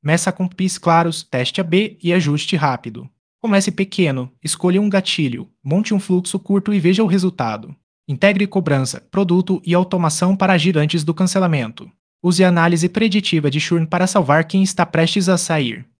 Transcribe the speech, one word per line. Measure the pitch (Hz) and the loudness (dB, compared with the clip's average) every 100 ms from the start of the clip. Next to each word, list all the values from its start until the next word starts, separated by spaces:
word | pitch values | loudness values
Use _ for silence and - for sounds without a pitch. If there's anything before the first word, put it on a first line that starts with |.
Meça | 147 170 190 | 0 0 0
com | 185 185 | -2 -6
pis | - 185 - | -2 -4 -2
claros, | 180 165 170 156 | 2 2 2 -4
teste | - 127 127 - | -6 -4 -4 -4
A | |
B | 175 180 214 - | 0 0 0 -4
e | 170 | 0
ajuste | 175 147 147 - 175 | 0 2 -2 -2 -2
rápido. | 147 123 - 113 127 _ _ _ | 0 -2 -8 -14 -18 _ _ _
Comece | 226 196 196 | 0 0 0
pequeno, | - 196 - 170 131 127 _ | -4 -4 0 0 0 -6 _
escolha | 156 - 180 185 | -10 -2 0 2
um | 208 | 2
gatilho, | 196 185 - 143 120 - _ | 0 -2 -2 -2 -4 -12 _
monte | 135 170 220 | -2 -2 0
um | 208 | -2
fluxo | - 180 180 196 | 0 -2 0 -8
curto | - 196 196 | -2 -2 0
e | 208 | 0
veja | 165 190 | 2 2
o | 220 | 2
resultado. | 190 180 175 117 107 107 - _ _ - | 2 0 -2 -6 -6 -10 -20 _ _ -10
Integre | 139 196 190 202 | 0 2 2 0
cobrança, | 196 170 139 127 127 _ | -2 0 0 0 -6 _
produto | - 196 175 185 180 | -2 2 2 2 -2
e | - 175 | 0 0
automação | 180 185 165 151 180 190 | 2 0 0 0 0 2
para | 190 | 2
agir | 180 156 156 | 2 2 2
antes | 151 170 | 0 0
do | 151 | -2
cancelamento. | 160 185 190 180 151 113 - - _ _ _ 175 | 0 0 2 0 0 -4 -10 -20 _ _ _ -2
Use | 175 | 4
a | 185 | 4
análise | 175 170 170 175 | 4 2 2 0
preditiva | 180 226 202 196 165 147 | 0 0 0 0 0 0
de | 143 | -2
churn | - 170 160 | 0 0 0
para | 180 185 | 0 0
salvar | 202 139 151 160 | 0 2 2 2
quem | 190 | 0
está | 190 - 170 | 0 0 -2
prestes | 165 165 202 185 | 0 0 0 2
a | 180 | 0
sair. | - 160 127 110 123 | 0 -2 -2 -6 -14